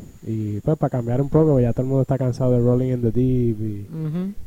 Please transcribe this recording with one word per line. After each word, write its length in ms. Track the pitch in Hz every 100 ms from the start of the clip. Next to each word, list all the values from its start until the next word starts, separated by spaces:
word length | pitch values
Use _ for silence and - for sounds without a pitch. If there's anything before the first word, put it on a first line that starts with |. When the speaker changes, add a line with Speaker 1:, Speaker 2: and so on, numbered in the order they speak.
| - - -
Speaker 1:
Y, 320 | 110 107 104
pues, 140 | - 160
para 140 | 143
cambiar 300 | 127 117 123
un 60 | 139
poco, 320 | 156 156 135
ya 120 | 120
todo 100 | 113
el 60 | 131
mundo 140 | 135
está 160 | 127 135
cansado 320 | 127 120 127
de 80 | 123
Rolling 340 | 120 123 127
in 80 | 123
the 100 | 117
Deep 480 | 123 131 127 120 110
y, 260 | 110 101 101
Speaker 2:
Ujú. 400 | 160 156 170 196 208